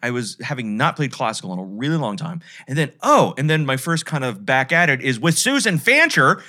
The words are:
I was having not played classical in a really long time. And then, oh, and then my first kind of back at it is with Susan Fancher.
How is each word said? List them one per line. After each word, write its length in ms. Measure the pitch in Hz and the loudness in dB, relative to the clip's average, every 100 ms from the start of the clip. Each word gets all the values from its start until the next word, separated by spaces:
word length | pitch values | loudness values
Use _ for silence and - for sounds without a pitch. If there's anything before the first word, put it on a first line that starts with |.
I 80 | 120 | -6
was 260 | 123 107 - | -4 -6 -8
having 380 | - 131 110 107 | -8 -6 -4 -2
not 180 | 151 - | 0 0
played 160 | 139 | -4
classical 400 | - 117 110 95 | -2 -4 -4 -8
in 40 | 90 | -8
a 60 | |
really 340 | 95 104 139 160 | -8 -6 -2 -2
long 180 | 120 98 | -2 -4
time. 260 | - 170 - - - | -8 -10 -14 -18 -6
And 100 | 143 | -4
then, 140 | 143 - | -4 -2
oh, 320 | 247 285 113 - | 2 4 4 0
and 100 | 151 | 0
then 160 | 156 139 | 0 0
my 100 | 131 | -2
first 300 | 165 165 - | -2 -4 -2
kind 180 | 156 | -4
of 220 | 127 101 101 | -4 -4 0
back 260 | 131 131 | 0 2
at 160 | 170 170 | 2 2
it 140 | 131 | 2
is 180 | 131 113 | 0 0
with 160 | 160 160 | 0 2
Susan 440 | 247 277 220 165 | 2 0 2 2
Fancher. 640 | 226 285 320 - 135 196 | 4 4 4 4 4 2